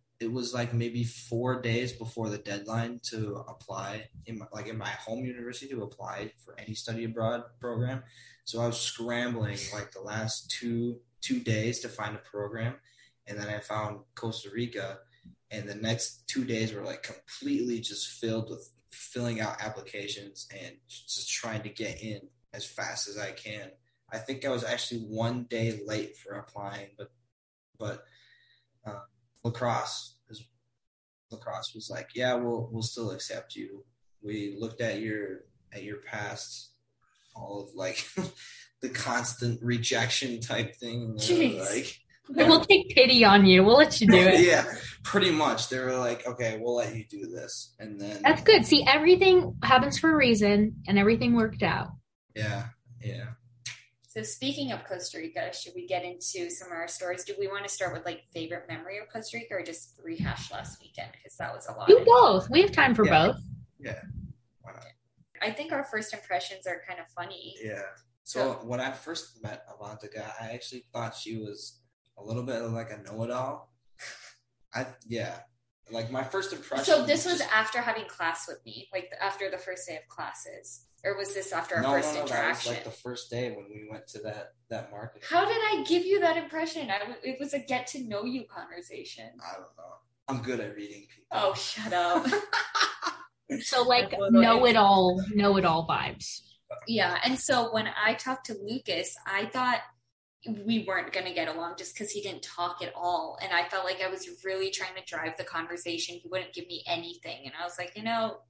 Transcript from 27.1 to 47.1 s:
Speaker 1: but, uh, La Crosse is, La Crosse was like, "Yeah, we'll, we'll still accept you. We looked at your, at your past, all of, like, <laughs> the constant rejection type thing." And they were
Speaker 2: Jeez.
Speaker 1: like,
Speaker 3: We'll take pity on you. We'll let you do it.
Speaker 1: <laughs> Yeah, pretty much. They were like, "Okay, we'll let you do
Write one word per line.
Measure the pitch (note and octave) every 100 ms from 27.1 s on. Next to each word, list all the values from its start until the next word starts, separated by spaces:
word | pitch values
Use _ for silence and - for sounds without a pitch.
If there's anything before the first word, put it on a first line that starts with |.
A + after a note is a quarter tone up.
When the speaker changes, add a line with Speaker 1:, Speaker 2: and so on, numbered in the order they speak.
| _ _ _ _ _ _ -
Speaker 1:
but, | G#2+ - - _ _ _ _ _ _ _ G#2+
uh, | G2+ - _ _ _
La | A#2+
Crosse | - B2 B2 B2+ - - _ _
is, | A2 - _ _ _ _ _ _ _ -
La | A2+
Crosse | A2+ F#2+ -
was | A2 -
like, | F#2+ - A#2+
"Yeah, | B2+
we'll, | B2 A#2+ A#2 A#2+
we'll | A2+
still | A2 B2 G#2+
accept | F#2 - F#2+ -
you. | G#2 G2 G2+ - _ _ _
We | G#2 G#2+ G2+ G2
looked | A2+ -
at | A#2 G2+
your, | A2 G#2+ G2 F#2 _ _ _
at | G#2
your | G2+ G2+
past, | - G#2+ G2+ G2+ - - - _ _ _ _ _ _ -
all | G2 G2+
of, | G2 F#2
like, | F#2 - - F#3 - -
<laughs> | - - - -
the | C3
constant | - C3 A#2+ A#2+ - A#2+ A#2
rejection | A#2+ A#2 A#2 A#2 A#2+ - C3 A2+
type | A#2 A#2 A2+
thing." | - A#2+ A#2+
And | A2+ A2
they | -
were | E4+ C4 F#3
Speaker 2:
Jeez. | F#3+ -
Speaker 1:
like, | - - _ _ -
Speaker 3:
We'll | C#4 E4 D#4+
take | - G4 -
pity | C#4 B3+ B3
on | G#3 G3+ F#3+
you. | F#3
We'll | G3+ C4
let | D4+ -
you | G#3+
do | F#3
it. | F#3 F3+
Speaker 1:
<laughs> | F3
Yeah, | D3+ - - - -
pretty | - G3+ F#3
much. | D#3 C#3+ A2 -
They | B2+
were | B2+ B2+
like, | B2 A#2+ B2
"Okay, | A#2 A2+ A2
we'll | A#2+
let | A#2+ A#2 A2+
you |
do | G#2+